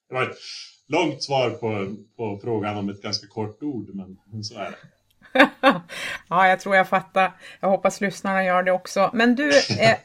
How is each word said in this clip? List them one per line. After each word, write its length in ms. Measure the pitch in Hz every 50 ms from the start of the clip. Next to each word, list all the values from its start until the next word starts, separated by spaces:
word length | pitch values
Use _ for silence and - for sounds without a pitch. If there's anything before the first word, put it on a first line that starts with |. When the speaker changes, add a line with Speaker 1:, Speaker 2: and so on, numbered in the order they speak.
| _ -
Speaker 1:
Det 60 | 127
var 80 | 127 127
ett 140 | 104 - - - - - - - - - _ _
långt 360 | - 143 170 180 151 139 - -
svar 260 | - 139 135 123 117
på, 460 | 110 - 120 110 107 101 98 95 107 98 - _ _
på 220 | - 117 104 101 101 -
frågan 340 | 123 117 107 101 104 104
om 120 | 104 98 101
ett 120 | 98 -
ganska 260 | - 110 104 - -
kort 360 | 110 - 113 107 104 - - 147
ord, 260 | 147 135 113 98 104 101
men, 240 | 98 95 92 95 - _ 101
men 120 | 110 110 104
så 160 | 104 117 107
är 120 | 98 87
det. 60 | - - - - _ _ _ _ _ _ _ - -
Speaker 2:
<laughs> 480 | 262 285 285 - - - - 190 175 - - - - - - - - - -
Ja, 180 | 165 180 190
jag 120 | 185 185 185
tror 160 | - 196 196
jag 140 | 190 185 -
fattar. 420 | 202 185 180 - - 190 190 175 - - - - - -
Jag 100 | - 185
hoppas 320 | 196 185 - 196 190 -
lyssnarna 420 | 208 190 170 - - 196 190 190 190
gör 200 | 180 180 180 185
det 80 | 185
också. 400 | 185 185 - - - 196 196 - -
Men 220 | 214 233 240 240
du, 140 | 240 294 294
eh, 480 | 285 269 - - - - 220 226 220 -